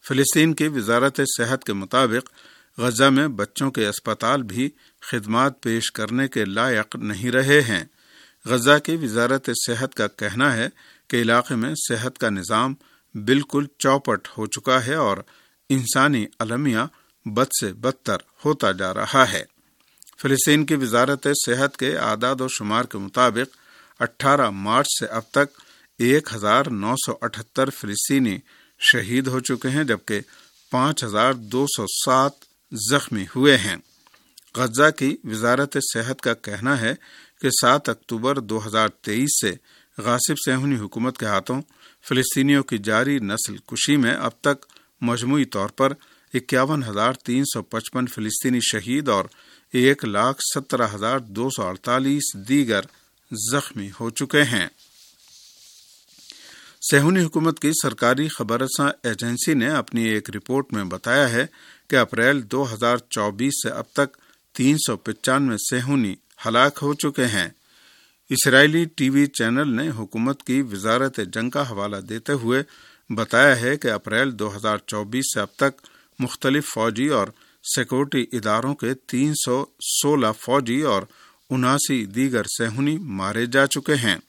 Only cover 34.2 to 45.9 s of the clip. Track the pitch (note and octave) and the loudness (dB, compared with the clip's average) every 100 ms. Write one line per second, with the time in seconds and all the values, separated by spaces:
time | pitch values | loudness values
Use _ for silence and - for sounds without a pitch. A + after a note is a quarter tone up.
34.2 | _ - _ - B2 A2+ D3+ D3+ C3+ - | _ -20 _ -4 -4 4 4 4 -2 -2
35.2 | C3 G#2+ A#2 B2 C#3+ C#3+ C3+ A#2 A2+ C3 | -6 -2 0 2 0 -2 -4 -4 -4 -4
36.2 | C3 A#2 - G#2 A#2+ C#3 A2+ C#3+ - - | -4 -4 -6 -6 -2 0 0 -4 -10 -20
37.2 | - _ C3+ - B2 C#3 - A2+ - A#2 | -20 _ -2 2 4 4 2 -6 -6 -4
38.2 | A#2+ C#3 G#2+ A2 G#2+ G#2+ A2 - - G#2+ | -2 -2 -2 -6 -2 0 0 -2 -4 -2
39.2 | C#3+ - G#2+ E2+ _ _ _ - A2 A#2+ | 0 0 -2 -4 _ _ _ -8 -2 0
40.2 | - D3 - C3 C#3 C3 G#2 - B2 B2 | 0 -2 0 0 0 -2 -4 -4 -4 -4
41.2 | A2 G2+ - B2+ D3 _ - _ - C3 | -2 -2 -2 -6 -6 _ -20 _ -2 0
42.2 | C3 - C3+ C#3+ C3 A2+ G2+ G#2+ C3 C#3+ | 0 2 4 4 2 -4 0 0 2 0
43.2 | G#2 G#2+ - G2+ - A#2 - D3 A#2+ C3 | -2 -4 -6 -10 -10 -4 2 4 4 0
44.2 | A#2+ - D3 C3+ - - _ _ A#2+ A#2+ | -4 -2 -2 -2 -4 -20 _ _ -2 -2
45.2 | A#2+ D3 C3+ G#2 G2+ - C3+ | 0 0 0 -2 -6 0 0